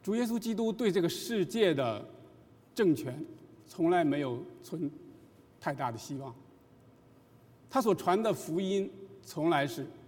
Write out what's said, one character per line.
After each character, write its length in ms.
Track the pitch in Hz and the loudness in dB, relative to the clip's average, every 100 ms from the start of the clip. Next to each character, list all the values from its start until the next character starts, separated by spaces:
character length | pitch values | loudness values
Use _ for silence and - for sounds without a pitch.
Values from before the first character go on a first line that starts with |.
主 100 | - | -2
耶 120 | 220 240 | 0 0
稣 120 | 233 | -2
基 160 | 226 | -2
督 200 | 214 226 | -2 -2
对 180 | 220 233 | 2 2
这 100 | 180 | 4
个 60 | 170 | 2
世 380 | - - 226 175 | -2 -2 0 0
界 280 | 226 196 | 4 4
的 320 | 143 123 104 - - - - - - - - | 4 0 -2 -8 -18 -20 -20 -20 -20 -12 2
政 180 | 196 | 2
权 320 | 147 - 147 - - - - - | 2 -2 -8 -10 -14 -20 -20 -18
从 240 | - 165 | 0 4
来 140 | 180 | 4
没 160 | 156 143 | 4 2
有 240 | 139 120 - - | 0 -4 -8 -16
存 300 | - 160 147 - - - - - - - | -10 -6 -6 -8 -20 -20 -20 -20 -20 -8
太 160 | - | -6
大 160 | 139 131 | -2 -4
的 80 | 113 | -6
希 180 | - 135 | -10 -10
望。 200 | 135 131 - - - - - - - - - - - - - | -10 -14 -20 -20 -20 -20 -20 -20 -20 -20 -20 -20 -20 -20 -2
他 120 | 269 | 0
所 140 | 226 185 | 2 2
传 260 | - 185 | 2 2
的 120 | 220 | 2
福 260 | 190 - 160 | -2 -2 -2
音 320 | 190 196 196 - - - | 0 0 -2 -8 -18 -20
从 260 | - - 160 | -12 -2 2
来 160 | 151 143 | 2 2
是 220 | 147 131 - | -4 -10 -12